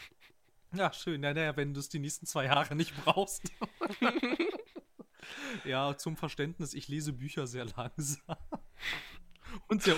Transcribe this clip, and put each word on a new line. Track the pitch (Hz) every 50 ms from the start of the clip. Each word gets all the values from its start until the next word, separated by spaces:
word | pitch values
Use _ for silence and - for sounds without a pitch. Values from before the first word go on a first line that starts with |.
| - - - _ - - - _ _ _ _ - - - -
Ja, | 185 190 156 -
schön. | - - 180 160 143 143
Ja, | 143 147
naja, | 160 160 151 143
wenn | 147 143 143 143
du's | 143 139 -
die | - 151
nächsten | 143 147 - - -
zwei | - - 156 135
Jahre | 127 143 143 151 - 147
nicht | 151 165 - 143 143 -
brauchst. | 170 - 190 196 - - - - - - - 220 - - - 349 - 202 -
<laughs> | 247 254 240 - - 240 - - 311 403 - - 453 - - 349 - - _ - - - _ - - - - 269 277 269 240 196 -
Ja, | 143 131 131 139 143 143
zum | - - 170 156
Verständnis, | - 170 147 - - 143 156 170 - 160 139 -
ich | 139 -
lese | - 139 156 151 151 139
Bücher | 120 131 147 - 156 139 123
sehr | 120 127 120
langsam. | 113 - - 120 131 - - 147 139 147 - - - 151 - - - - - - - - - - - - - - - - - - - - - - - - - -
Und | - 214 202 -
sehr | 196 160